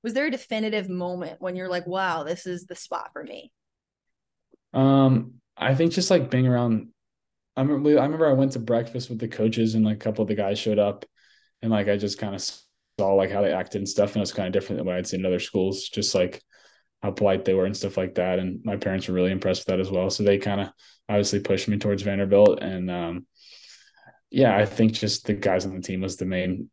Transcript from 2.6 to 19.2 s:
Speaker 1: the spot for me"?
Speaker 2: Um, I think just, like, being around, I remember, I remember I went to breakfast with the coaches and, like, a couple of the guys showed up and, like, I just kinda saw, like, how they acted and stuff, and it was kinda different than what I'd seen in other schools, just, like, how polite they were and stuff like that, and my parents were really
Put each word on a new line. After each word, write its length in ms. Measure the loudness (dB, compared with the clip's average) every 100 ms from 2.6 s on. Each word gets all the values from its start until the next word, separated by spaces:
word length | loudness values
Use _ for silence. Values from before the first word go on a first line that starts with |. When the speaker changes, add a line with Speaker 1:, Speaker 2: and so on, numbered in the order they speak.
| -10
Speaker 1:
the 80 | -16
spot 380 | -12 -10 -10
for 100 | -14
me"? 280 | -14 -16 -20 _ _ _ _ _ _ _ _ _ _ _ _
Speaker 2:
Um, 680 | 2 4 6 6 4 0 -14 _ -4
I 180 | 0
think 180 | 2 2
just, 200 | 2 2
like, 180 | 2 4
being 160 | 2 4
around, 440 | 2 2 0 -4 _ _ _ _ _ _ -2
I 60 |
remember, 380 | 0 2 4 4
I 40 |
remember 240 | 4 2 4
I 60 |
went 180 | 4 2
to 80 | 0
breakfast 500 | 0 0 0 -8 -8
with 80 | -6
the 100 | -6
coaches 460 | 0 0 2 2
and, 100 | 4
like, 140 | 2 0
a 20 |
couple 220 | -4 -2
of 60 | -2
the 80 | 0
guys 240 | -2 -2
showed 200 | 0 2
up 240 | 2 0 -12 _ _ _ _ -8
and, 80 | 0
like, 160 | 0 2
I 100 | 0
just 220 | -2 -4
kinda 180 | -8 -6
saw, 760 | -8 -10 _ _ _ -2 2
like, 180 | 4 2
how 100 | 0
they 120 | 0
acted 260 | 0 -4 -6
and 100 | -4
stuff, 200 | 0 0
and 80 | 0
it 40 |
was 120 | -4
kinda 180 | -4 -2
different 260 | -2 -2 -6
than 80 | -4
what 120 | -4
I'd 100 | -4
seen 140 | -4
in 40 | -2
other 140 | -2
schools, 500 | -2 -2 -2 -2 -8
just, 240 | -6 -2
like, 300 | 0 0 -4 _ _ _ _ _ -8
how 80 | -6
polite 340 | 0 2 2 2
they 80 |
were 140 | 2 2
and 100 | -2
stuff 180 | -4 -4
like 200 | -2 -2
that, 240 | 0 0
and 260 | -2 -6 -6
my 100 | -4
parents 320 | -2 -4 -2
were 60 |
really 180 | 0